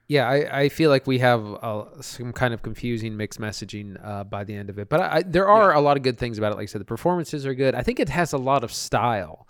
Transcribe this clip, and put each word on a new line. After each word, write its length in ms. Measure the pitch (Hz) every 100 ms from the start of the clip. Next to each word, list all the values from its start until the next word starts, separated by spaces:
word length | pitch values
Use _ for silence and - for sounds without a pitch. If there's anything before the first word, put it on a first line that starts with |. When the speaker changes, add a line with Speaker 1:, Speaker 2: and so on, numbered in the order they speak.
| -
Speaker 1:
Yeah, 220 | 143 120
I, 320 | 139 160 135
I 40 | 143
feel 220 | - 160
like 160 | 135 135
we 120 | 127
have, 220 | 123 117 104
uh, 560 | 101 113 107 - 151
some 320 | - - 120
kind 180 | - 123
of 100 | 113
confusing 540 | - 104 120 117 113 107
mixed 240 | 104 -
messaging, 560 | 110 - 101 104 104 95
uh, 200 | 104 101
by 200 | 101 101
the 100 | 101
end 140 | 104 101
of 100 | 98
it. 120 | 104
But 100 | 156
I, 160 | - 156
I, 60 |
there 260 | 185 165 196
are 240 | 220 196
Speaker 2:
Yeah. 60 | 151
Speaker 1:
a 20 |
lot 160 | 147 139
of 60 |
good 160 | 127 117
things 180 | 120 107
about 160 | 107
it. 40 | 101
Like 80 |
I 20 | 107
said, 160 | 107
the 40 | -
performances 600 | 117 175 180 151 151 135
are 80 |
good. 200 | 127 135
I 80 | 123
think 180 | 123 254
it 100 | 190
has 240 | 165 165
a 20 | 143
lot 280 | 127 139
of 80 | 117
style. 760 | - - 120 120 107 80 82